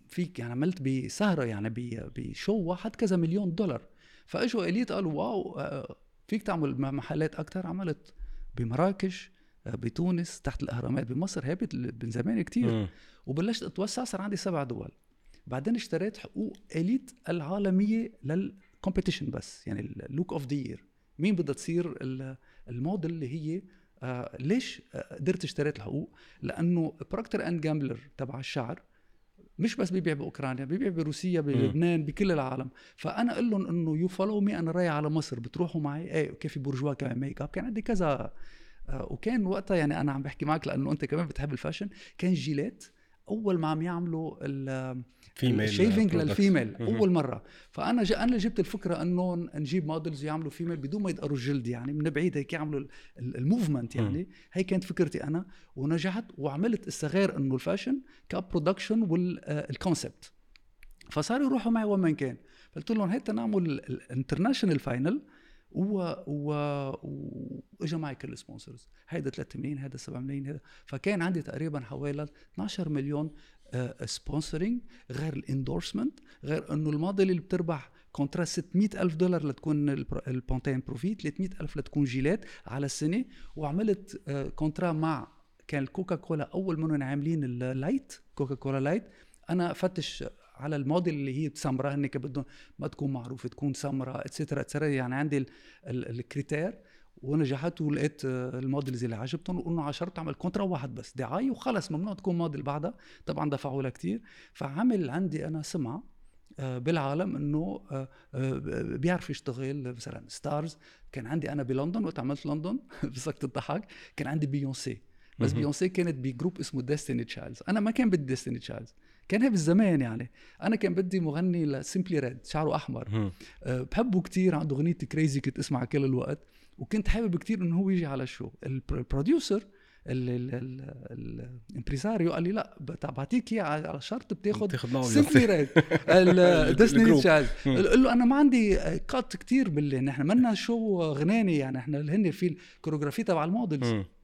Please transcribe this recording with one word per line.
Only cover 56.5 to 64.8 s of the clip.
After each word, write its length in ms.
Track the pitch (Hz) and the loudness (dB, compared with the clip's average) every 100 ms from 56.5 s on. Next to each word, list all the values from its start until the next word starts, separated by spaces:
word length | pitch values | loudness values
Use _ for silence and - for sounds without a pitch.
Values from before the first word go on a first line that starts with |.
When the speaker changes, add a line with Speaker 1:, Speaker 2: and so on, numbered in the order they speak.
| 143 214 220 - | 0 0 0 -2
Speaker 1:
الصغير 480 | - 151 185 196 156 | -6 0 2 2 2
إنه 180 | 135 | 0
الفاشن 460 | 131 - 190 - 269 - - - | 0 0 -2 0 -2 -4 -20 -8
كبرودكشن 760 | 180 185 180 151 196 - 220 | -6 -2 0 0 0 0 2
وال-، 380 | 214 165 180 170 | 2 2 0 -4
آه، 260 | - 151 - | -4 -4 -4
الكونسبت. 600 | 143 - 156 160 - - _ _ - _ _ - - - | -2 0 0 -2 -10 -20 _ _ -20 _ _ -20 -20 -8
فصاروا 360 | - 151 240 277 | -4 0 2 2
يروحوا 260 | 262 226 | 2 2
معي 120 | 226 | 2
وين 160 | 214 202 | 2 4
ما 100 | 170 | 4
كان. 260 | 156 135 120 - - - - | 2 0 -4 -12 -20 -16 -10
قلت 140 | - | -2
لهم: 200 | 226 190 | 0 2
"هيدا 220 | 233 - | 0 -2
نعمل 340 | 214 233 202 170 | -2 0 2 2
ال-، 240 | 139 - | -2 -4
الانترناشونال 880 | 127 - 127 135 151 202 262 202 | -8 -6 -6 -2 0 2 2 2
فاينل." 440 | 147 | 2